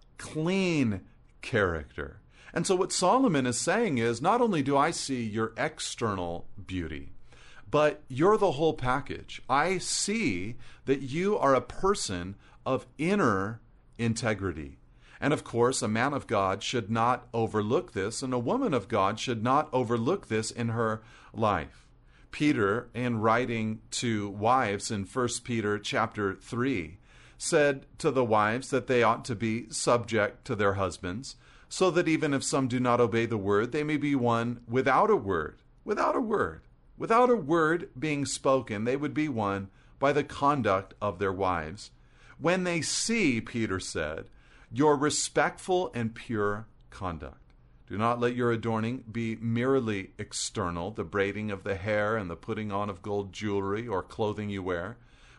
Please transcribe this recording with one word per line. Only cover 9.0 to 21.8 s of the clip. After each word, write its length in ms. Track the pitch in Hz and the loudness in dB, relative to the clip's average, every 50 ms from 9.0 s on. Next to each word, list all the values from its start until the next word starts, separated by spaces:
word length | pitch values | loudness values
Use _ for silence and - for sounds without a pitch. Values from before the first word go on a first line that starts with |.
| 135 - 87 - - - - - - - | -2 -6 -10 -10 -12 -14 -14 -12 -4 0
I 300 | 127 139 151 175 190 175 | 2 2 2 2 0 -2
see 760 | - - - - - - 202 226 220 147 101 87 90 104 127 - - - - - - | -4 -4 -4 -2 -2 -2 -2 0 0 -2 -2 -2 -4 -6 -8 -10 -12 -16 -18 -8 -2
that 160 | - 135 135 | -2 0 0
you 360 | 139 131 123 160 180 196 208 - | -2 -6 -4 -2 0 0 0 2
are 180 | 131 139 135 | 4 4 4
a 60 | 127 | 4
person 760 | 127 - - - - 190 208 - - - 101 87 87 92 101 - - - - - - | 2 -2 -6 0 2 2 2 2 -2 -6 -6 -6 -6 -8 -10 -12 -16 -20 -20 -10 -4
of 220 | 120 131 131 - - - - | -2 -2 -2 -4 -6 -8 -4
inner 640 | 143 170 196 208 185 127 104 95 95 101 113 117 - - - - _ - - - | -2 0 2 2 4 2 2 2 0 -2 -4 -8 -14 -20 -20 -20 _ -18 -8 -4
integrity." 800 | 117 117 113 113 - 113 110 95 98 95 82 80 76 69 67 - - - - - - - - - | -2 -2 0 0 0 -2 -2 -2 -2 -4 -4 -6 -10 -12 -14 -18 -20 -20 -20 -20 -20 -20 -12 -4
And 140 | - 131 143 | -2 -2 -2
of 100 | - - | -2 -4
course, 380 | - - 117 120 123 131 127 | -4 0 2 4 4 2 2
a 60 | 135 107 | -2 0
man 260 | 107 110 120 139 147 | 0 0 0 0 -2
of 140 | 135 - - | -4 -4 -2
God 340 | 117 104 98 95 95 98 | 0 2 2 2 0 -2
should 300 | - - - 123 107 95 | -4 -4 -4 -4 -2 -2
not 360 | 110 113 113 120 127 120 - - - | 0 2 2 2 2 0 -2 -6 -4
overlook 600 | 113 113 107 98 107 104 104 120 160 185 - - | -2 -2 0 0 0 0 2 0 0 0 -2 -4
this, 280 | 101 92 101 120 - | -4 -4 -4 -4 -4
and 120 | 135 131 127 | -4 -2 -2
a 60 | 123 | -2
woman 340 | 120 127 190 254 277 240 147 | 0 0 0 0 0 0 0
of 140 | 123 98 - | -2 -2 0
God 320 | 117 107 95 98 107 113 | 0 2 2 2 0 -2
should 220 | - - 123 110 | -4 -4 -4 -2
not 280 | 104 123 131 143 151 - - | 0 2 2 2 2 2 0
overlook 540 | 127 127 110 120 117 113 127 180 202 - - | 0 0 2 0 0 2 0 0 -2 -2 -2
this 240 | 113 110 113 - | -2 -2 -2 -2
in 180 | - - 120 117 | -4 -4 -4 -2
her 320 | 113 117 117 110 110 110 - - - - - - - | -2 0 0 0 -2 -4 -8 -14 -20 -20 -20 -14 -6
life. 540 | 104 110 107 101 87 73 67 - - | -2 0 2 2 0 -2 -6 -12 -20